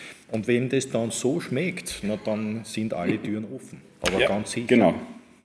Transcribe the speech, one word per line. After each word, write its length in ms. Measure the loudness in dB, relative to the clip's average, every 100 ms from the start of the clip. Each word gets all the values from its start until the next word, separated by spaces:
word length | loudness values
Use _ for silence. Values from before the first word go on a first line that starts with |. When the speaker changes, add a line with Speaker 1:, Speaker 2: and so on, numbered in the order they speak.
| -16 -18 -6
Speaker 1:
Und 160 | -4 2
wenn 200 | 2 4
das 220 | 0 0
dann 200 | -2 -2
so 280 | 0 0 0
schmeckt, 600 | -2 -2 -2 -4 -8 -6
na, 160 | -4 -2
dann 400 | -2 -2 -2 -4
sind 280 | -6 -4 -2
alle 300 | -2 0 0
Türen 240 | -2 -4 -6
offen. 260 | -10 -14 -18 -20 -4
Aber 180 | 0 2
Speaker 2:
Ja, 80 | 2
Speaker 1:
ganz 220 | 2 -2
sicher. 140 | -2 6
Speaker 2:
genau. 280 | 8 8 4 -6 -16 -20 -10